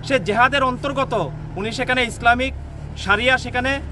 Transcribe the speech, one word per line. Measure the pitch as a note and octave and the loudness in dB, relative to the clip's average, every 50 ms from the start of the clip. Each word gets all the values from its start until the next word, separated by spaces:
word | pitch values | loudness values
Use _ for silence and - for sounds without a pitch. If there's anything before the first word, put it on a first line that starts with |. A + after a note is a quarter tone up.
| - | 0
সে | - C4+ B3+ | 0 0 0
জেহাদের | E3 F3 G3+ A3 B3 B3+ C4 C#4 | 2 0 4 4 4 4 4 2
অন্তর্গত | C4 B3+ B3+ - - C#4 C4+ C4+ C4+ B3+ B3 G#3 E3+ C#3 - - - - - | 2 0 0 -2 -4 -4 0 -2 -2 0 0 -2 -2 -2 -6 -10 -10 -10 -8
উনি | F3 G3+ A3 | -6 -6 -4
সেখানে | G#3+ - B3+ B3+ B3+ B3+ B3 | -4 -4 -2 0 0 0 0
ইসলামিক | A#3 - - - A#3 A#3+ A#3+ C4 C4+ B3+ - - - - - - - - | -2 -4 2 4 4 4 4 2 -2 -4 -8 -10 -12 -12 -12 -12 -12 -10
শারিয়া | - - F#3 G3+ G3+ A#3+ B3+ C4 B3 | -8 2 2 2 4 6 4 4 2
সেখানে | - B3 G3+ B3 B3 C4+ C#4 C#4 - - | 0 -2 -2 -2 0 0 -2 -2 -4 -8